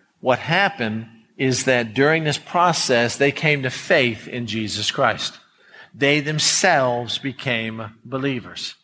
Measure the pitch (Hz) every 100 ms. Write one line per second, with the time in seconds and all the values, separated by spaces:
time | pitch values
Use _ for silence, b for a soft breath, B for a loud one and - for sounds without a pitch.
0 | b _ 127 120 - 175 196 - 113 110
1 | 113 - _ - 131 123 131 123 117 107
2 | 143 160 151 139 - 175 175 160 - 120
3 | 120 - 143 139 156 147 131 - - 165
4 | 123 107 - 120 117 110 104 98 101 -
5 | 127 104 - - _ B B B B 113
6 | 139 151 143 156 - - 190 151 127 120
7 | 117 - 139 - 135 117 110 110 110 -
8 | 123 131 139 127 - - - -